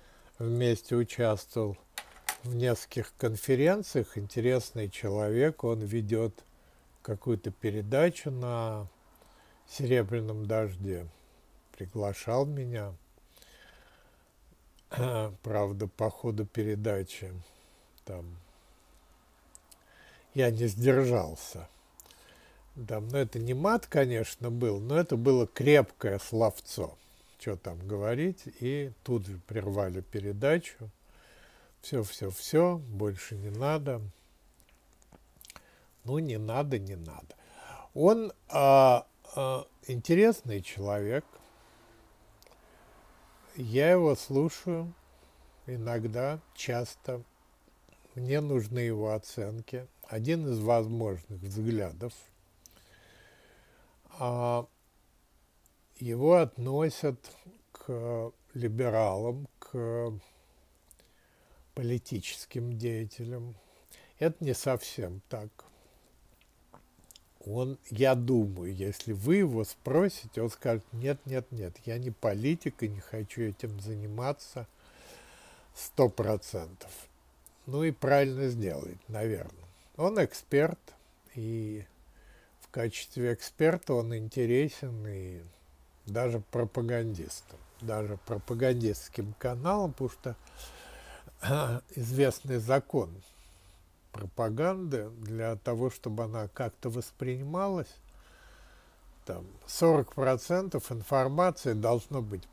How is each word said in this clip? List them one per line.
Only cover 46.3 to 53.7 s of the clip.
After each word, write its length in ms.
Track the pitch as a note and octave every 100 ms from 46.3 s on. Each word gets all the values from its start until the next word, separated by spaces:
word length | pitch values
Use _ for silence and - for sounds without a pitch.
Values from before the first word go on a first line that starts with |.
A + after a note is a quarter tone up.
| D#3+ - -
часто. 640 | - A#2+ A#2 - - B2 - _ _ _ _ _ _ - - B2
Мне 260 | B2+ D3
нужны 380 | D3 C3 G#2+ B2
его 340 | A#2 G#2+ G#2+
оценки. 760 | G#2+ - - G#2 A2+ - B2+ B2+ _ -
Один 340 | A2 B2+ E3 D3
из 140 | A2+
возможных 800 | G#2+ A#2 A2 A2+ G#2+ F2+ - F#2
взглядов. 720 | G2 G#2 A2+ A2 F#2+ F2 A#2+ - - _ _ _ - - - - - - - - - - _